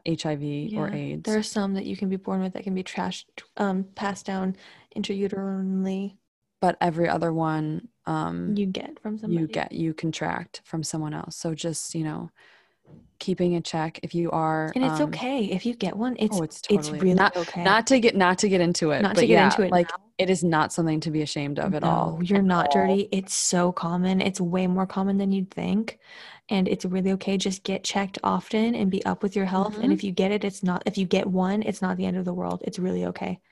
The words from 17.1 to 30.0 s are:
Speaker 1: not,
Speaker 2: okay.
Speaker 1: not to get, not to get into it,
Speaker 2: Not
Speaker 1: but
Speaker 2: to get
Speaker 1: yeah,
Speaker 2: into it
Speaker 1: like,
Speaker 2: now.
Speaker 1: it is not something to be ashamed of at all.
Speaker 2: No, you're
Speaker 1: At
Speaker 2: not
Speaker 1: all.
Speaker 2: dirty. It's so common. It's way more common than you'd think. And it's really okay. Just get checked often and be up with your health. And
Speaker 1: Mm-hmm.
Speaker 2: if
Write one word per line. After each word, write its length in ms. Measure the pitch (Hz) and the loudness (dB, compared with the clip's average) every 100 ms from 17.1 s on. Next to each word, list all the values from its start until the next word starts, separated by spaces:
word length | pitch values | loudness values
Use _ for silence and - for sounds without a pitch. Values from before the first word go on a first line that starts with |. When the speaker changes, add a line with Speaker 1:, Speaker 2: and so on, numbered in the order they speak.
| 180 | 6
Speaker 1:
not, 200 | 196 180 | 4 2
Speaker 2:
okay. 260 | 170 175 | -4 0
Speaker 1:
not 240 | 185 214 226 | 4 4 6
to 120 | 269 | 6
get, 160 | 226 196 | 6 6
not 220 | 180 180 | 4 4
to 100 | 214 | 4
get 100 | 185 | 4
into 320 | 170 175 160 | 4 4 2
it, 100 | 139 | 4
Speaker 2:
Not 140 | 196 196 | 4 4
Speaker 1:
but 60 | |
Speaker 2:
to 60 | - | 8
get 60 | |
Speaker 1:
yeah, 120 | 165 147 | 8 8
Speaker 2:
into 180 | - | 4
it 80 | 185 | 4
Speaker 1:
like, 180 | 180 175 | 4 2
Speaker 2:
now. 140 | 175 - - | -2 -8 -2
Speaker 1:
it 120 | 185 | 2
is 140 | 185 | 4
not 300 | 175 156 147 | 4 4 2
something 260 | - 165 156 | 2 2 2
to 100 | 160 | 0
be 100 | 151 | -2
ashamed 380 | 151 151 143 143 | -2 -4 -4 -2
of 140 | 151 | -2
at 100 | 151 - | 0 2
all. 320 | - 165 160 | 2 0 -2
Speaker 2:
No, 40 | |
you're 180 | 180 196 | 2 4
Speaker 1:
At 60 | 190 | 4
Speaker 2:
not 220 | 175 143 | 4 4
Speaker 1:
all. 140 | 185 | 4
Speaker 2:
dirty. 260 | 190 196 202 | 4 2 2
It's 200 | 190 190 | -2 -2
so 380 | - - 180 180 | -2 0 2 2
common. 480 | 180 170 180 185 185 | 0 -2 0 2 2
It's 220 | 190 190 | 0 0
way 260 | 175 185 185 | -2 0 0
more 180 | 185 190 | 0 -2
common 320 | 196 196 196 | -2 0 0
than 140 | 196 | 0
you'd 200 | 196 190 | 0 -2
think. 480 | - 175 202 220 - - - - - - | -6 -2 0 -2 -10 -20 -20 -20 -20 -2
And 180 | 196 185 | 0 2
it's 160 | 190 | 0
really 280 | 185 185 190 | -2 0 0
okay. 240 | 190 - 196 | 0 0 0
Just 260 | 196 190 | -2 -4
get 220 | - 190 - | -4 -4 -4
checked 340 | 196 190 - | -4 -4 -2
often 520 | 196 185 - 220 226 240 | 0 0 0 0 0 2
and 160 | 196 | 0
be 120 | 190 190 | 0 -2
up 180 | 180 | -2
with 100 | 202 196 | -2 -2
your 100 | 190 | 0
health. 300 | 190 214 208 | 0 0 0
And 80 | 240 | 0
Speaker 1:
Mm-hmm. 60 | |
Speaker 2:
if 100 | - | 0